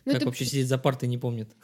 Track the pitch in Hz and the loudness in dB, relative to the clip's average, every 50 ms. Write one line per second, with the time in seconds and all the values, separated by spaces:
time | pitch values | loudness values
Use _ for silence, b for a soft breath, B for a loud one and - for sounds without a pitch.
0 | B 262 277 127 294 127 127 - 135 123 143 135 127 127 135 127 - 143 127 127 | B 0 0 2 2 0 0 -2 -4 -2 0 0 2 2 2 2 2 2 0 2
1 | 131 123 123 120 127 123 117 113 110 - - _ | -2 -2 -2 -2 -4 -4 -4 -4 -6 -10 -12 _